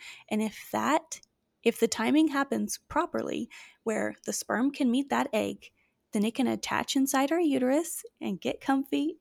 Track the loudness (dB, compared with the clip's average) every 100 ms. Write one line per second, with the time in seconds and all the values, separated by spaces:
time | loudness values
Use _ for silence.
0 | -14 -20 -4 -2 -2 -6 -6 -2 2 0
1 | -2 -14 _ _ _ _ -2 2 0 0
2 | 2 4 4 2 -2 -2 -2 -6 _ -2
3 | -2 -4 -4 -4 -6 -12 -20 _ -4 -2
4 | -2 -6 -8 -8 -2 0 0 2 2 2
5 | 2 0 2 0 -2 -6 -14 _ _ _
6 | _ 0 0 2 0 0 -2 -2 0 0
7 | 2 2 2 2 2 2 2 2 0 -8
8 | -14 _ -6 -4 -4 -4 0 0 0 -2
9 | -2 -4